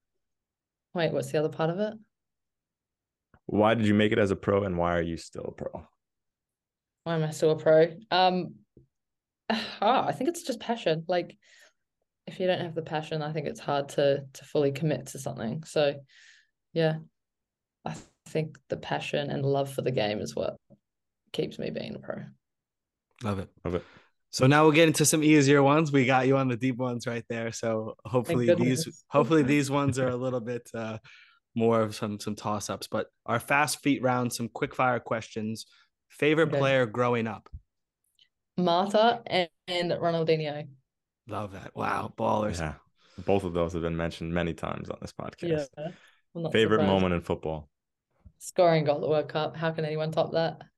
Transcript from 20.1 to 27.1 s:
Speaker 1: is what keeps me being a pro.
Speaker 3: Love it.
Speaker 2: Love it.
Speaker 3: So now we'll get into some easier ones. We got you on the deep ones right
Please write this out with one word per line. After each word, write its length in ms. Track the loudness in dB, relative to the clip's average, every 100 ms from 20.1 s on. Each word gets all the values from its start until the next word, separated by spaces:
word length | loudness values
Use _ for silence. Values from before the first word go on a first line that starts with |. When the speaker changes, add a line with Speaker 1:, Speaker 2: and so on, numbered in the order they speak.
| -2
Speaker 1:
is 160 | -6 -4
what 200 | -6 -6 _ -20 _ _ _ _ _
keeps 260 | -6 -6 -6
me 120 | -8
being 240 | -8 -10
a 40 | -10
pro. 260 | -10 -12 -14 -20 _ _ _ _ _ _ _ _
Speaker 3:
Love 160 | -6 -6
it. 100 | -8 _
Speaker 2:
Love 120 | -6 -6
it. 80 | -6 -20 _ _ _
Speaker 3:
So 160 | 2 4
now 180 | 8
we'll 80 | 8
get 160 | 8 6
into 180 | 4 2
some 180 | 4
easier 380 | 6 6 6 6
ones. 280 | 6 4 4
We 140 | 2
got 220 | 4 4 4
you 100 | 2
on 120 | 2
the 80 | -2
deep 180 | -2 -2
ones 300 | -4 -4
right 180 | -6